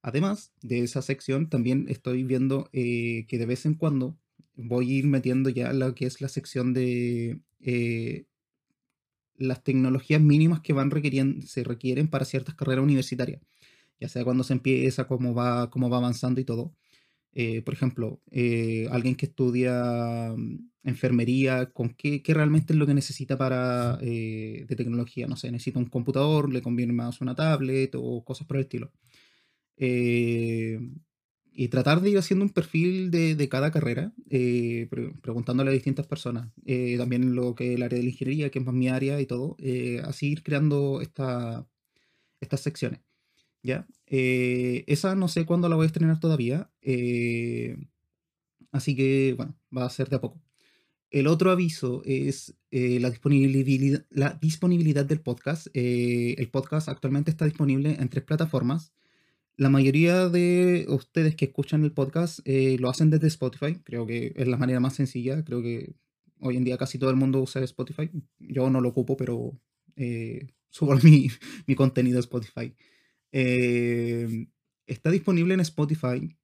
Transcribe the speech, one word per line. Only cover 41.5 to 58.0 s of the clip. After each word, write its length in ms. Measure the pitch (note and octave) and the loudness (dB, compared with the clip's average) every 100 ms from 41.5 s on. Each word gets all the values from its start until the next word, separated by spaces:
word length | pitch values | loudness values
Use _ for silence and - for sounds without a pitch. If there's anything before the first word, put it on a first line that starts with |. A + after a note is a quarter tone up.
| A2+ - _ _ _ _ _ _ _ | -8 -12 _ _ _ _ _ _ _
estas 220 | - C3+ | -6 -4
secciones, 400 | - D3+ A#2+ A#2+ _ _ _ _ _ _ | -4 -4 -6 -6 _ _ _ _ _ _
¿ya? 240 | B2+ B2+ - _ _ | -6 -6 -8 _ _
Eh, 800 | C3+ B2+ B2+ B2 B2 B2 B2 - | 0 2 2 0 0 -2 -4 0
esa 280 | D3 G3 F#3+ | 0 2 0
no 120 | F3+ | 0
sé 180 | E3+ E3 | -2 0
cuándo 240 | F3 F3 | 0 2
la 60 | D#3+ | 2
voy 80 | D#3+ | 2
a 20 | |
estrenar 320 | D#3+ D#3+ D#3+ | 2 2 4
todavía. 520 | E3 D#3 A#2 C#3+ G3+ _ | 2 2 0 -2 -6 _
Eh, 960 | C3+ B2+ A#2+ A#2+ A#2+ A#2 A#2 A#2 A#2+ B2+ C#3+ _ _ _ _ _ _ _ _ | -4 -2 0 0 0 -2 -4 -4 -6 -10 -16 _ _ _ _ _ _ _ _
así 240 | C#3 - C3 | -6 -2 0
que, 380 | C3+ C3+ C3+ B2 | 2 4 2 0
bueno, 220 | - - _ C3 | -8 -12 _ -6
va 100 | B2 | -6
a 40 | |
ser 200 | - B2+ | -4 -2
de 80 | C3 | -2
a 40 | |
poco. 200 | B2 - _ _ _ _ _ _ _ | -4 -12 _ _ _ _ _ _ _
El 180 | D3 C#3 | 0 2
otro 240 | E3 F#3 | 4 4
aviso 520 | F#3 F3 D#3+ B2+ B2 - | 4 2 -2 -6 -6 -2
es, 500 | C3+ C#3 C3+ - - _ | -2 -2 -4 -10 -20 _
eh, 280 | B2+ B2 B2 | -2 2 2
la 80 | B2 | 0
disponibilidad, 960 | A#2 C#3+ C#3+ C3+ C3+ C3 C3 C#3 D3 - | 0 2 4 4 2 2 2 2 0 -2
la 260 | - C#3+ - | -2 -2 0
disponibilidad 640 | D#3 D#3+ F3+ F3 D#3+ C#3+ C#3 | -2 0 2 4 4 2 0
del 160 | D#3 | -2
podcast. 460 | C3 A#2+ - D#3+ - | -2 -6 -4 -6 -6
Eh, 640 | C3+ B2 B2 A#2+ A#2+ A#2+ B2+ | -2 0 0 0 0 -2 -2
el 120 | A#2 | -4
podcast 380 | C3+ C3+ D#3 D#3 | -4 -2 -4 -4
actualmente 440 | C#3+ C3+ C#3 D3+ | -6 -2 0 0
está 140 | D#3+ D#3 | 0 0
disponible 520 | - C#3+ C3+ D3 | 2 2 2 0
en 100 | D#3 | 0